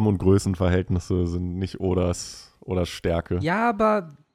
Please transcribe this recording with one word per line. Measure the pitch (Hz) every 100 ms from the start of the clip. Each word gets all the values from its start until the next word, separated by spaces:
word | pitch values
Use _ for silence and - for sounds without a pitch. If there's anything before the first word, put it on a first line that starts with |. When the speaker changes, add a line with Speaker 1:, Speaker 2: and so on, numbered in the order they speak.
Speaker 1:
genauso. | 107
Speaker 2:
und | 95
Größenverhältnisse | 92 98 - 92 92 90 92 90 - 92 87
sind | 87 90 90
nicht | 95 -
Odas, | 95 90 90 87 - - - _
Odas | - 90 87
Stärke. | - 95 85 - 90
Speaker 1:
Ja, | 147 190 233
aber | 214 220 214 170 143 _